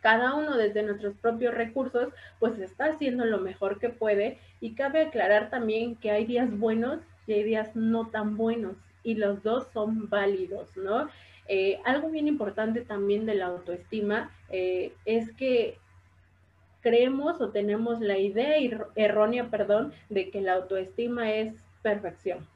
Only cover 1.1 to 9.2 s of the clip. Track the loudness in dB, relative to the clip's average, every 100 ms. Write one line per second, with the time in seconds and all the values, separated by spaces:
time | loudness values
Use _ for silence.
1.1 | -2 -2 0 -2 -2 -4 -2 -2 -2 -2
2.1 | -6 -20 -2 -2 -2 -10 -2 -2 0 -2
3.1 | 0 0 0 -2 -4 -4 -2 -4 -2 2
4.1 | 2 2 -4 -18 -12 -12 -4 0 2 2
5.1 | 2 4 4 4 -4 -2 -2 -2 -4 0
6.1 | 0 2 0 0 0 0 2 0 -4 -8
7.1 | -20 -2 0 2 0 -2 -2 0 0 0
8.1 | -2 -2 0 0 0 -4 -8 -18 _ -4
9.1 | 0